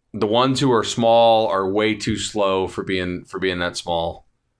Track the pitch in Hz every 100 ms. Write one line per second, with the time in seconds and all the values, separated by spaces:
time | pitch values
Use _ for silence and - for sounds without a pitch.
0 | _ 107 104 117 131 131 139 117 101 -
1 | 113 117 117 113 110 95 95 101 110 107
2 | - 101 - 107 98 95 90 - 98 92
3 | 90 90 - 98 95 87 87 85 90 85
4 | 82 78 _ _ _ _